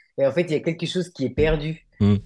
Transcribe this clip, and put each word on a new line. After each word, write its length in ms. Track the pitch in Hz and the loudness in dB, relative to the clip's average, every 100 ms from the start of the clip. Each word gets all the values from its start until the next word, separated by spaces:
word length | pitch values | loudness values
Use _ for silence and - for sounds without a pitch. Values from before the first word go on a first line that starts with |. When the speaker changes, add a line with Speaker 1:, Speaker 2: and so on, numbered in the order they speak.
| _ - | _ -2
Speaker 1:
et 80 | 139 | 0
en 60 | |
fait, 100 | 135 | 0
il 100 | 160 | 0
y 40 | 147 | -2
a 40 | |
quelque 260 | 151 165 165 | -2 -4 -4
chose 240 | 185 175 | -4 -6
qui 160 | - 127 | -4 -4
est 40 | |
perdu. 560 | - 156 156 151 160 _ - | 0 2 2 -2 -8 _ 0
Speaker 2:
Mm. 180 | 101 101 | 2 2